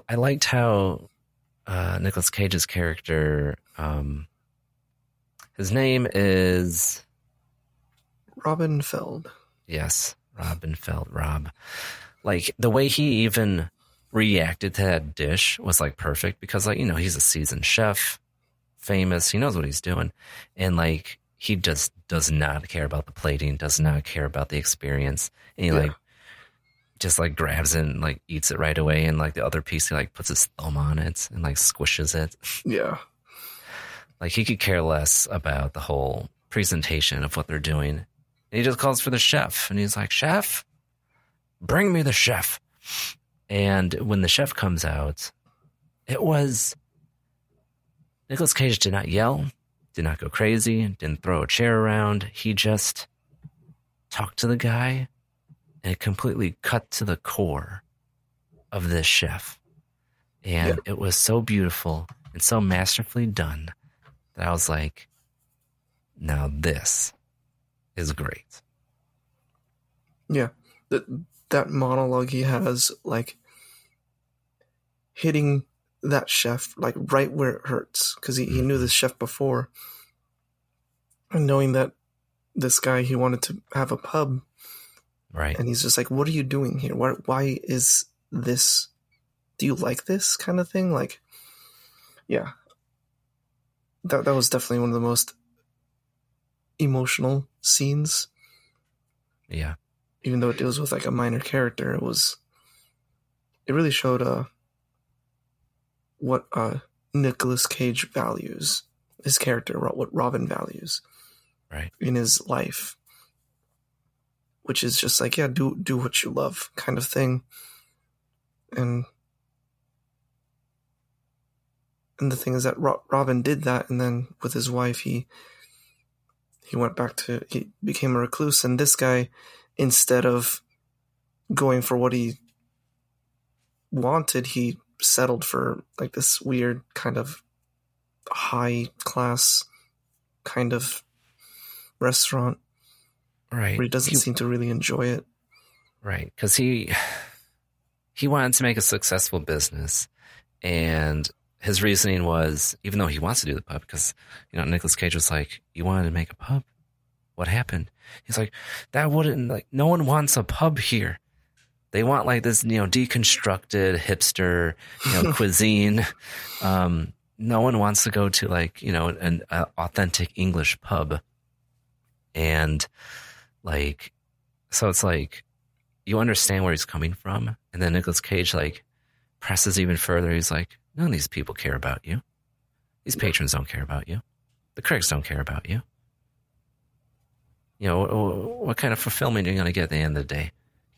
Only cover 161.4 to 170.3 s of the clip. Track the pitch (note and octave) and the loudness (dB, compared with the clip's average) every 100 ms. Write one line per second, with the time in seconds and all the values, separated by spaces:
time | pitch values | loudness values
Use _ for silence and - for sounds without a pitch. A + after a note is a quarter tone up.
161.4 | _ _ _ _ _ G2+ A#2 C#3 - A#2+ | _ _ _ _ _ 0 2 2 2 2
162.4 | A#2 A2 A2+ A2 F#2+ B2 B2 A#2+ A2 - | 2 2 2 2 2 2 2 2 2 2
163.4 | G#2 F#2+ - G#2 F#2+ F2 F2+ F#2+ - - | 2 0 0 2 2 2 0 2 2 2
164.4 | F2+ F2 E2 - - - C3+ - F3+ C#3 | 2 4 2 -2 -12 -6 0 2 2 2
165.4 | G#2 E2+ A2 G#2 G#2 A2 G#2 - - - | 2 4 4 6 4 2 0 -6 -16 -14
166.4 | - - G2 F#2+ F2 E2+ D#2+ - _ - | -12 -4 2 2 2 0 -2 -10 _ -6
167.4 | A2 A2+ B2+ A2+ G#2 G2+ A2 G2+ G2+ - | 0 2 4 4 4 2 2 2 2 2
168.4 | G2+ F2 E2 - - E2+ E2 - F2 E2+ | 2 0 0 -4 -2 0 0 0 0 -2
169.4 | - E2+ E2 - E2+ - F2+ - - | -2 -2 -2 -4 -4 0 0 0 -4